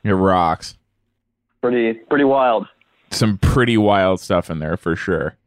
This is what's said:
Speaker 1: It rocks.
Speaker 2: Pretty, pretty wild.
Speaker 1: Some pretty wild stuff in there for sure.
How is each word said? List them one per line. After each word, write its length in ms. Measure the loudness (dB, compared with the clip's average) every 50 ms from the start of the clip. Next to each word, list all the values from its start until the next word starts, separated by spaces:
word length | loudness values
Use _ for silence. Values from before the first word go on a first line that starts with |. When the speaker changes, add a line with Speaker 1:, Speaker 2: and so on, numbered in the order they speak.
Speaker 1:
It 100 | 0 0
rocks. 640 | 0 2 2 2 2 2 2 0 -2 -4 -8 -20 -20 _ _ _ _ _ _ _ _ _ _ _ _ _ _ _ _ _
Speaker 2:
Pretty, 340 | -4 -2 0 0 0 -2 -4 -6 -6 _
pretty 160 | 0 0 2
wild. 420 | 2 2 2 2 2 0 0 -4 -8 _ _ _ _ _ _ _ _
Speaker 1:
Some 260 | -4 -2 -2 -2 0 0
pretty 380 | 0 0 2 2 2 2 2
wild 440 | 2 2 4 2 2 2 2 0 -2
stuff 280 | -2 -2 -2 -2 -2 -4
in 100 | -8 -8
there 160 | -6 -6 -6
for 200 | -4 _ -4 -4
sure. 400 | -4 -2 -4 -2 -2 -2 -6 -8 _ _